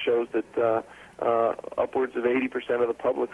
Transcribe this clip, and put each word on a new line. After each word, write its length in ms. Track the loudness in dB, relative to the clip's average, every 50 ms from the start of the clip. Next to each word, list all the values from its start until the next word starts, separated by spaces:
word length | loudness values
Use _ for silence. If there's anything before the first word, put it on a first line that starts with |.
| 0
shows 240 | 2 2 2 0 0
that, 260 | -2 -4 -4 -2 -2
uh, 240 | 0 2 2 2 0 -2 -6 -14 -20 -20 -20 -10 -4 0
uh, 300 | 2 2 4 2 2 0 -4 -8 -6 -2
upwards 380 | -2 -2 0 0 -2 -2 0 -2
of 100 | 0 0
eighty 220 | 2 2 2 0
percent 340 | -2 -4 -6 -2 -2 0 0
of 60 | 2
the 60 | 0 0
public 360 | -2 -2 -2 0 0 -2 -4